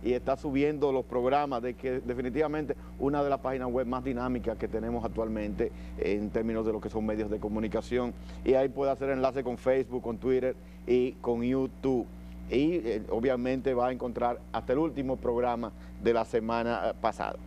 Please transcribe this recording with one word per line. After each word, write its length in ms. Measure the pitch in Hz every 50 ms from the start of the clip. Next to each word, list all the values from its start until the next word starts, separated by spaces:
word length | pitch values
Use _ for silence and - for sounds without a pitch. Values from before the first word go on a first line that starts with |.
| -
y 100 | 110 123
está 220 | 123 - 139 135 131
subiendo 540 | - 156 135 139 143 147 151 147 143 143
los 140 | 135 131 120
programas, 580 | - - 123 123 127 135 143 147 143 135 117 117
de 120 | 127 123
que 240 | - - 131 127 131
definitivamente 760 | 131 120 123 123 127 127 117 139 156 151 147 156 156 127 139 - - - - -
una 240 | - 139 143 147 143
de 60 | 143
las 100 | 139 135
páginas 300 | - 131 131 131 127 123
web 180 | 120 127 131 -
más 160 | 131 127 123
dinámicas 520 | 139 127 120 123 127 127 120 90 113 110
que 120 | - - 110
tenemos 360 | - 110 107 113 120 120 110
actualmente 680 | 113 92 110 113 113 110 110 104 104 101 92 120 110 - - - - - -
en 320 | - 85 101 104 107 104
términos 360 | - 117 113 113 113 113 113
de 80 | 110 107
lo 80 | 107
que 80 | 95 107
son 160 | 98 113 107
medios 240 | 107 110 107 110 101
de 100 | 104 104
comunicación. 720 | 92 107 104 110 110 110 92 113 - - 123 123 123 120 120 - - - - - -
Y 100 | - 131
ahí 160 | 131 135 135
puede 220 | 120 135 139 139
hacer 180 | 135 113 135 135
enlace 340 | 139 131 131 131 127 135 123
con 140 | 123 123 113
Facebook, 460 | - 131 131 131 123 - 123 127 -
con 140 | 120 117 107
Twitter 380 | - 123 131 127 127 131 127 - - - - - -
y 280 | - 123 127 123 127 -
con 280 | - - 120 120 117
YouTube. 640 | 117 123 131 135 135 127 - - - 135 131 123 110 - - - - - - - - -
Y, 240 | - 123 143 156 180
eh, 280 | 170 107 117 107 107 107 -
obviamente 640 | - 113 113 135 127 123 123 127 131 131 120 139 127
va 140 | 120 120 127
a 40 |
encontrar 480 | 131 120 131 123 110 120 120 120 123 123 - -
hasta 220 | - 117 113 - 127
el 60 | 143
último 360 | 160 160 123 135 135 131 131
programa 560 | - - 120 120 117 123 123 120 117 117 110 - - - - - - -
de 100 | 117 117
la 120 | 113 113
semana, 560 | - - 117 110 113 117 117 117 117 117 104 87 113
eh, 40 | - -
pasada. 360 | - 110 101 - 87 52 - - -